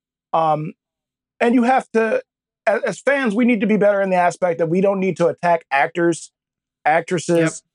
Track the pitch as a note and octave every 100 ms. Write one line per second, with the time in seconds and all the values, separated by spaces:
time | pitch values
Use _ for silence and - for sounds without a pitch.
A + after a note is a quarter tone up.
0 | _ _ _ E3+ D#3+ D3+ D#3 - _ _
1 | _ _ _ - A#3+ C4 A#3 C4 - A3+
2 | A3 - - _ _ _ - G#3+ B3 F3+
3 | - C#4 C4 G3+ A#3+ A#3+ G3+ G#3+ G3+ G3+
4 | G3 F3+ F3 F3 F3+ E3 E3 F3+ G3 G3
5 | F#3+ D#3+ E3+ - F3 E3+ - C#3 C3 -
6 | E3+ E3 - _ _ _ _ _ - D#3+
7 | E3+ F3 - E3+ D#3+ - -